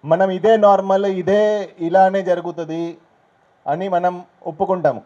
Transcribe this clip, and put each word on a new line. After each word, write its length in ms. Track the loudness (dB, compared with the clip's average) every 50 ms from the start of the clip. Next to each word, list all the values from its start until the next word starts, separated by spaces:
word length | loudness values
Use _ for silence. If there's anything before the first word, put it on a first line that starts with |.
| 0
మనం 280 | 0 0 2 2 -2 -2 0
ఇదే 140 | 2 2 4
నార్మల్, 500 | 6 6 4 4 4 2 0 0 0 0 -2 -4 -2
ఇదే 220 | -2 0 2 2 2 2 0 -2 -6 -10 -10 -8 -6
ఇలానే 360 | 0 4 4 4 4 2 -2 -2 -2
జరుగుతది 520 | -2 -2 -4 -10 -10 -10 -10 -8 -6 -8 -8 -8 -10 _ _ _ _ _ _ _ _ _ _ _ _ _ _
అని 240 | -6 -4 -4 -4 -2 -2
మనం 180 | 0 0 -2 -4 -4 -16 _ _ _ -14 -14
ఒప్పుకుంటాము. 520 | -6 -6 -2 -2 -2 0 0 -2 -2 -2 -12